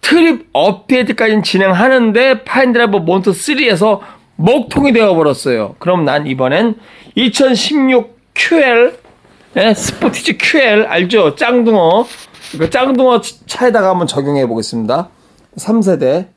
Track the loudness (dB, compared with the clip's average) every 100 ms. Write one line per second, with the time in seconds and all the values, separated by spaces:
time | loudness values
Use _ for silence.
0 | 2 2 2 0 -4 -2 0 -2 _ -2
1 | 0 -2 0 0 0 0 0 2 2 2
2 | 2 2 2 0 -2 0 0 2 0 0
3 | 0 0 0 -4 -4 -2 0 0 0 0
4 | -6 -20 _ -2 0 0 0 -2 2 2
5 | 2 2 0 0 -2 -2 -4 -6 -2 0
6 | 0 -2 -4 -2 0 0 0 -4 -14 -20
7 | -10 -4 -2 0 0 0 -2 -2 2 0
8 | 0 -18 _ -6 0 2 2 2 2 -2
9 | _ _ _ _ _ -2 0 0 -4 -4
10 | -4 -2 -6 -4 0 2 2 2 0 -2
11 | 0 2 0 0 0 0 2 2 2 2
12 | 0 -8 -20 -20 -16 -6 -2 0 0 2
13 | 2 2 -2 -18 -16 -2 0 2 0 0
14 | -2 -4 -2 -2 -2 -4 -6 -6 -4 -4
15 | -4 _ _ _ _ -14 -2 0 0 0
16 | 0 -2 -4